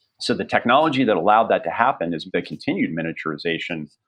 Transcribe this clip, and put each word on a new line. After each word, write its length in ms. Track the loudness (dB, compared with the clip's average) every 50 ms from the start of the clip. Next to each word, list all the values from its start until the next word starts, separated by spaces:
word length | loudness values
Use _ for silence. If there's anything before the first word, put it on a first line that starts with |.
| _ _ _ _
So 140 | -4 -2 -2
the 120 | -2 -2
technology 580 | -2 -2 0 2 4 4 4 4 4 2 2 2
that 120 | 2 2
allowed 340 | 4 4 4 4 4 4 4
that 140 | 2 0 0
to 60 | -2
happen 420 | -2 0 2 0 0 0 -2 -4
is 160 | -4 -6 -6 -4
the 100 | -4 -4
continued 540 | -4 -6 -10 -8 -6 -4 -2 -2 -2 -2 -2
miniaturization 920 | -4 -6 -6 -6 -6 -6 -6 -6 -4 -4 -4 -4 -4 -4 -6 -8 -8 -10 -12 _ _ _